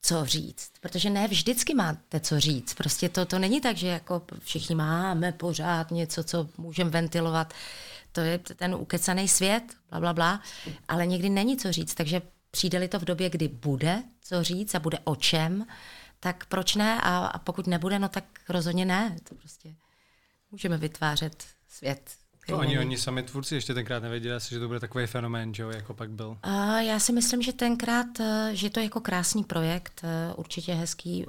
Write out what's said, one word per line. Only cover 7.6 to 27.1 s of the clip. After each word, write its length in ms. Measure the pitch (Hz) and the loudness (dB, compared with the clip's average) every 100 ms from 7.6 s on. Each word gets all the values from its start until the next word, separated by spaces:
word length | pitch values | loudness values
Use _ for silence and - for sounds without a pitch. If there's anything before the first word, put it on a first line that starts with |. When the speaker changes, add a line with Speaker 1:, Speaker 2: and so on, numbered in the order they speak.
| - - - - - | -14 -14 -16 -18 -8
Speaker 1:
To 80 | - | -2
je 180 | 165 175 | 0 0
t-, 160 | 175 | -4
ten 200 | - 180 | -4 -2
ukecaný 540 | 180 - 175 185 185 190 | 0 -2 0 2 2 4
svět, 340 | - 190 220 240 - _ | 4 6 4 0 -14 _
bla, 100 | 165 | -2
bla, 120 | 170 | 0
bla. 280 | 165 165 202 - - - 151 - | 4 4 2 -4 -12 -10 -8 -2
Ale 180 | 165 175 | 2 2
někdy 220 | 180 196 | 2 4
není 280 | 196 220 269 | 4 4 2
co 160 | 185 | 0
říct, 220 | 165 160 | 0 -2
takže 280 | - 151 180 175 - _ | -2 0 0 -2 -14 _
přijde-li 380 | - 190 180 180 | -2 2 2 0
to 100 | 196 | -2
v 60 | |
době, 260 | 170 170 185 | 0 0 0
kdy 180 | 170 151 | 0 -2
bude 540 | 127 147 135 151 196 247 - | -2 -2 2 2 2 -2 -14
co 200 | - 180 | -4 0
říct 300 | 170 180 208 | 0 0 -2
a 40 | 180 | -2
bude 180 | 156 156 | 0 -2
o 120 | - 147 | -2 2
čem, 500 | - 160 160 190 226 - - - - _ | 4 4 4 0 -4 -10 -18 -18 -20 _
tak 260 | 180 180 - | -4 -4 -2
proč 280 | 190 185 | 0 2
ne? 260 | 208 214 226 | 4 4 4
A, 240 | 185 180 180 | 4 4 0
a 120 | 175 | -2
pokud 280 | - 180 185 | -4 -2 0
nebude, 320 | 175 180 202 | 2 2 0
no 100 | 196 | 0
tak 160 | 190 - - - | -2 -8 -10 -2
rozhodně 360 | 180 165 175 | 0 2 2
ne. 320 | 185 185 226 165 - | 4 2 2 -4 -12
To 60 | |
prostě 400 | - 156 - 160 156 _ _ _ _ _ _ _ | -20 -20 -20 -20 -20 _ _ _ _ _ _ _
můžeme 280 | 202 185 160 | -4 0 0
vytvářet 640 | 156 - 156 147 156 - - - _ | 0 0 0 2 -2 -6 -16 -20 _
svět, 420 | - 135 135 - - _ _ | -6 -4 -4 -8 -20 _ _
který 180 | - 156 | -4 0
Speaker 2:
To 40 | |
ani 140 | 139 135 | 2 2
Speaker 1:
není. 100 | 127 | 2
Speaker 2:
oni 120 | 123 | 0
sami 240 | - 127 | 0 -2
tvůrci 320 | 127 139 131 | -4 -6 -2
ještě 200 | 147 117 | -2 -2
tenkrát 280 | 123 120 120 | -2 -2 -2
nevěděli 320 | 117 117 117 | -4 -4 -4
asi, 160 | 120 - | -4 -4
že 100 | 120 | -4
to 60 | 120 | -4
bude 140 | 120 | -4
takový 260 | 113 127 117 | -4 -2 -2
fenomén, 480 | 123 117 117 113 | -2 -2 -4 -4
že 80 | 107 | -6
jo, 80 | 113 | -6
jako 240 | 110 104 | -8 -10
pak 160 | 104 113 | -10 -10
byl. 280 | 107 110 110 | -8 -8 -8
Speaker 1:
A 380 | 190 196 202 220 | -2 0 2 2
já 180 | 226 214 | 2 2
si 140 | 226 | 4